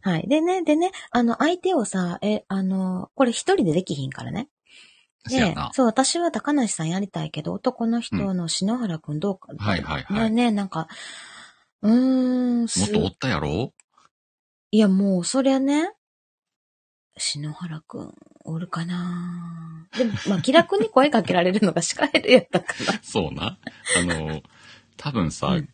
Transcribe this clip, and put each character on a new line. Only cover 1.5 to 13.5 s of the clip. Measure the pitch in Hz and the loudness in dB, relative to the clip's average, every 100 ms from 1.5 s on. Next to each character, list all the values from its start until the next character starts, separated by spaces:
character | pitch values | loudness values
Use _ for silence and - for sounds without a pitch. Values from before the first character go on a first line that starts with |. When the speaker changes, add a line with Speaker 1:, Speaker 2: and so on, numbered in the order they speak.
| 359 | 2
Speaker 2:
手 | 359 | 0
を | 349 | 0
さ、 | 202 190 175 175 | 0 -2 -2 -2
え、 | 202 214 - | -2 -2 -2
あ | 196 | -2
の、 | 190 190 185 185 - | 0 0 0 -2 -6
こ | - | 2
れ | 254 | 2
一 | 226 - | 2 0
人 | 381 | 2
で | 196 | 4
で | 156 | 2
き | 185 | 0
ひ | 139 135 | -4 -6
ん | |
か | 135 | -8
ら | 120 | -8
ね。 | 190 269 _ _ - - _ _ _ - | -8 -8 _ _ -20 -20 _ _ _ -4
Speaker 1:
せ | 254 | 0
や | 214 | 2
な。 | 160 143 | 0 -6
Speaker 2:
で、 | |
そ | - | 2
う、 | 240 | 2
私 | 220 269 339 | 4 0 2
は | 339 | 0
高 | 233 - | -2 -2
梨 | 294 220 | 0 0
さ | - | -2
ん | 160 | -2
や | 185 | -2
り | 202 | -4
た | 170 | -6
い | 156 | -6
け | - | -6
ど、 | 165 | -8
男 | 185 - - 226 | -4 -4 -2 -2
の | 233 | -2
人 | 233 202 196 | -2 -2 -2
の | 185 170 | -2 -4
篠 | - 190 247 | -2 -2 -2
原 | 220 160 | -2 -6
く | - | -6
ん | 151 | -4
ど | 202 | -4
う | 190 | -6
か。 | - | -10
Speaker 1:
う | |
ん。 | - | -6
は | 104 87 | -2 -2
い | |
は | - 147 | -4 -8
い | |
は | - 208 | -4 -2
い。 | |
Speaker 2:
で | 226 | 0
ね、 | 220 240 | 2 2
な | 202 | 0
ん | 196 | -2
か、 | 165 - - - - - - - _ _ _ | -6 -8 -12 -16 -16 -18 -20 -20 _ _ _
う | 208 | 4
ー | 240 262 262 254 254 247 240 | 4 4 2 2 2 2 0
ん、 | 233 | 0
す- | 180 | 0
Speaker 1:
も | 208 | 0
っ | |
と | 208 | 2
お | 196 | 0
っ | - | -2
た | 262 | -2
や | 80 | 0
ろ？ | 73 | 0